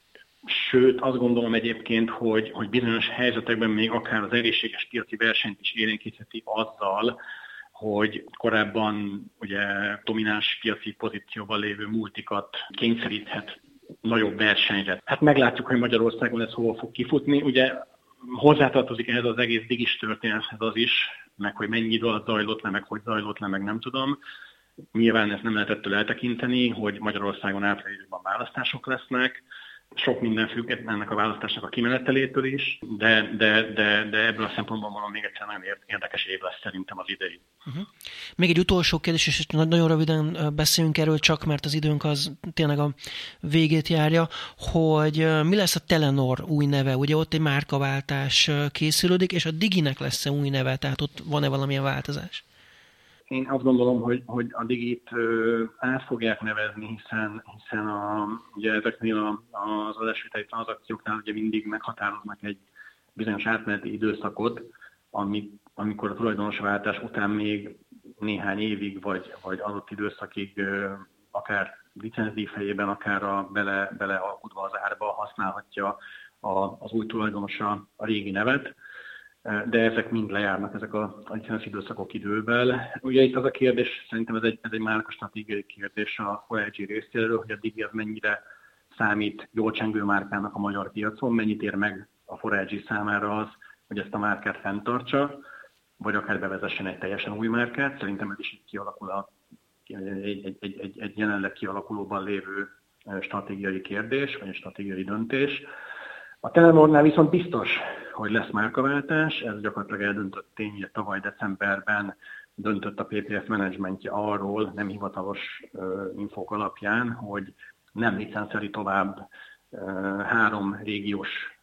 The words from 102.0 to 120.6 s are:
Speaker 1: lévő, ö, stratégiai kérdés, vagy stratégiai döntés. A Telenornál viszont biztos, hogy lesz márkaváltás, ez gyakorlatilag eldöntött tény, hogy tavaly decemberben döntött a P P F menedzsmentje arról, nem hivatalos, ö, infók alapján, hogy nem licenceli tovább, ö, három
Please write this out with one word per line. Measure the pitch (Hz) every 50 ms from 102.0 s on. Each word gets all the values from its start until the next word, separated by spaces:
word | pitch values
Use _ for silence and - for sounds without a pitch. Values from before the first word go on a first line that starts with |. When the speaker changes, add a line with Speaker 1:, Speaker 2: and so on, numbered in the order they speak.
| 101 95 101 98 95
Speaker 1:
lévő, | 98 104 98 95 95 98 101 101 101 - _ _ _ _ _ _
ö, | - 101 95
stratégiai | 92 - - 101 98 - 101 95 98 98 95 95
kérdés, | 92 - 98 104 110 113 131 139 143 135 - -
vagy | - 98 90
stratégiai | - - 95 - - 101 98 95 92 95
döntés. | 95 101 110 113 113 - 131 139 143 143 139 - - - - - - - - - - - - - - - _
A | - -
Telenornál | - 170 165 170 160 160 156 156 156 147 147
viszont | 156 151 170 156 147
biztos, | 165 175 170 - - 117 98 - - - - - - - - - -
hogy | - 110 101
lesz | 107 113 110 -
márkaváltás, | - 107 107 113 - 131 131 139 143 143 139 139 165 156 156 156 - -
ez | - 117 104 104
gyakorlatilag | 104 107 101 - 101 - - 98
eldöntött | 101 101 104 104 104 95 95 98 - - _
tény, | - 110 107
hogy | 104 101 95 -
tavaly | - 113 104 101 98 98
decemberben | 95 104 - - - 101 98 95 101 98 98 98 - - 104 104 104 98 - - - - - - - _ _
döntött | - 104 107 107 98 95 107 101 -
a | 101
P | - 110 107
P | 98 104 104 101 -
F | -
menedzsmentje | 113 104 98 95 90 98 98 92 95 92 - 98
arról, | 95 104 104 107 104 101 98 98 101 107 107 95 -
nem | 107 104 98
hivatalos, | 104 104 101 95 - 95 92 98 101 - - - - - - -
ö, | - 95 92 92 92 98 98 92 92 98
infók | 101 101 - - 92 -
alapján, | 104 104 101 98 - - 107 101 107 117 123 117
hogy | 117 120 117 104 101 101 95 98 - _ - - - _ _ _
nem | _ 104 117 113 98 95
licenceli | 107 - - 107 104 - - 113 104 101
tovább, | - 110 104 98 95 98 95 101 98 - - - - - - - - _ _ _
ö, | - 95 95 95 95 92 95 98 98 101 101
három | 98 117 117 110 101 107 104